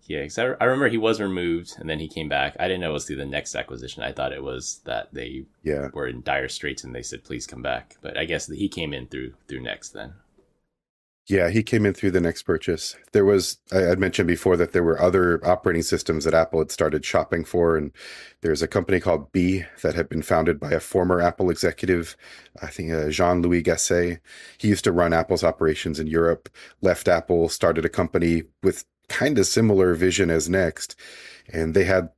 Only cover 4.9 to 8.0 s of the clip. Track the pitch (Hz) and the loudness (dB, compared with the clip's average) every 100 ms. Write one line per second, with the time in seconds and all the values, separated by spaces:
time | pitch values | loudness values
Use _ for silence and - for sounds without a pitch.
4.9 | 58 - 69 62 65 - _ 78 73 69 | -8 -8 -12 -12 -12 -16 _ -6 -4 -6
5.9 | 76 65 60 64 71 64 - 76 65 - | -8 -8 -8 -4 -4 -4 -8 -8 -8 -12
6.9 | 62 60 - _ 62 - 62 64 62 - | -12 -12 -14 _ -12 -12 -10 -6 -8 -8
7.9 | _ | _